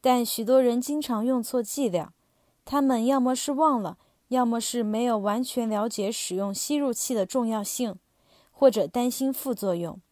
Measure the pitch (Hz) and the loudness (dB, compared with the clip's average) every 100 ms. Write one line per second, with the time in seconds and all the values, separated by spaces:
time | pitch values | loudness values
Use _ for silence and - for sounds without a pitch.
0 | 262 247 233 - 220 262 247 240 247 294 | 4 2 2 -4 4 4 6 2 -2 -4
1 | 294 226 233 262 226 254 214 - 254 175 | -2 -2 0 0 0 -4 -4 -2 0 0
2 | 160 _ _ _ _ _ - 285 277 247 | -4 _ _ _ _ _ -4 0 2 2
3 | 233 269 254 254 - 277 311 254 185 175 | 2 2 2 0 -2 2 4 2 -2 -10
4 | _ _ _ 254 240 233 226 240 214 214 | _ _ _ 0 2 0 -2 -2 -2 0
5 | 240 220 202 214 254 - 226 214 226 - | 0 0 0 -2 -2 -2 -2 -2 -2 -2
6 | 196 226 - 180 196 196 - 294 277 233 | -4 -4 -4 -4 -4 -4 -2 0 0 -2
7 | - 240 185 262 233 220 202 - 240 185 | -4 -2 0 0 -2 -2 -4 -4 -6 -6
8 | _ _ _ _ _ _ 269 214 165 247 | _ _ _ _ _ _ 4 6 -2 0
9 | 247 - 269 262 269 220 196 175 170 185 | -2 0 -4 -2 -4 -4 -2 -2 -4 -10
10 | _ | _